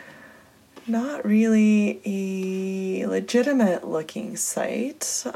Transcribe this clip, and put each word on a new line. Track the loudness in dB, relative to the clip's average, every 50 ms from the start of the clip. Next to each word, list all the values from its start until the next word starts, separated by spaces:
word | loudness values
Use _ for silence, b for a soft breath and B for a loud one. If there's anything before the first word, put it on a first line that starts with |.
| B B B B B B B B B B B B B _ -20 -12 -6
not | -4 -2 -2 -2 -4 -6 -4 0
really | 2 4 4 6 6 6 6 6 6 6 6 4 2 0 -4 -6
a | -6 -4 -4 -4 -4 -4 -4 -4 -4 -4 -4 -4 -4 -4 -4 -4 -4 -4 -2 -2
legitimate | -2 -2 -2 -2 0 2 2 2 2 2 4 4 2 2 0 -4
looking | -4 -4 -4 -6 -6 -8 -10 -8 -8 -6
site, | -6 -6 -4 -4 -4 -4 -2 -2 -4 -4 -4 -6 -8 -8 -6 -6 -6 -6 -8 -10